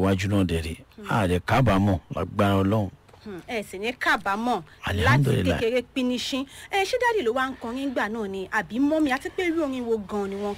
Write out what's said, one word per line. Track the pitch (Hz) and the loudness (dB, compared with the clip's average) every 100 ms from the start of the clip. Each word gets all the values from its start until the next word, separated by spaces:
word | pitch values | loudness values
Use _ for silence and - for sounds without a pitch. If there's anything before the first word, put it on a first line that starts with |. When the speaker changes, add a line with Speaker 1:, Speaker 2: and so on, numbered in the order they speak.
Speaker 1:
iwájú | 95 95 95 | 4 2 2
náà | 101 | 2
dẹ̀ | 90 82 | 2 0
rèé. | 78 78 - - | -4 -8 -14 -12
Speaker 2:
Hmm. | 104 | -2
Speaker 1:
A | 120 95 | 0 2
dẹ̀ | 90 | 0
kábàámọ̀ | - 113 123 95 101 90 - | 2 4 4 4 4 2 -2
lágbára | - 95 101 101 98 | -8 -4 0 2 4
Ọlọ́run. | 95 110 98 - - - 214 | 2 2 -2 -6 -20 -20 -14
Speaker 2:
Hmm, | 180 - | -14 -8
ẹ | 240 | -8
sì | 202 185 | -8 -6
ní | 214 | -6
kábàámọ̀ | 254 339 262 196 196 240 214 156 - - | -2 0 0 0 -2 -2 -2 -4 -10 -6
láti | 95 | 0
Speaker 1:
Alhamdulillah. | - - 131 117 92 - | 4 4 4 2 2 0
Speaker 2:
kékeré | 226 247 247 269 | 0 0 -2 -2
píníṣín. | 247 247 - 262 269 - - | -2 -2 -2 -4 -6 -12 -4
Ẹ, | 403 381 | -2 0
ṣé | 508 | 0
dáàdì | 480 440 233 | 2 2 0
ló | |
wá | 254 262 | 0 -2
ń | - | -4
kọrin | 233 254 277 | -8 -4 -4
gbà | 247 214 | -2 -2
náà | 226 202 | -2 -6
ni, | 190 185 | -6 -4
àbí | 220 170 220 | -4 -2 0
mọ́mì, | 285 311 302 | 2 4 2
àti | 269 - - | 0 -4 -4
pé | 359 | -2
irú | 330 | 0
orin | 294 262 | 0 -2
wo | 240 226 | -2 -2
gan | 190 208 196 | -2 -4 -4
ni | 196 | -4
wọ́n | 208 | -6